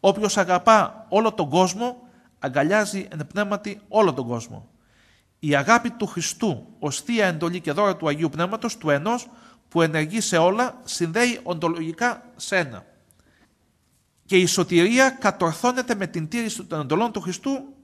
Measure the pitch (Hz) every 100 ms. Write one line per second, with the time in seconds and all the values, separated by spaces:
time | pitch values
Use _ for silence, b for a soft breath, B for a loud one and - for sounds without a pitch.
0 | 196 196 208 208 180 180 175 220 175 -
1 | - 196 226 214 151 160 185 185 240 247
2 | b b b _ 139 131 147 208 208 196
3 | 180 156 147 190 202 202 208 202 _ 214
4 | 202 135 120 120 117 110 - _ b b
5 | b b b _ 151 143 139 233 233 -
6 | 208 - 165 - 220 135 - - 147 139
7 | - 233 196 160 170 175 165 147 208 180
8 | 160 147 160 151 180 220 233 - 156 143
9 | 175 240 - B B B _ 170 165 156
10 | 156 220 - 170 170 208 247 - - -
11 | 170 175 247 233 - 170 165 170 165 165
12 | 240 233 - - - 190 151 110 - _
13 | _ _ b b b _ _ _ _ _
14 | _ _ _ 190 180 - 175 175 180 240
15 | 262 254 208 - 170 160 247 254 247 220
16 | 190 170 156 226 226 214 202 160 139 156
17 | 233 214 170 180 277 269 - -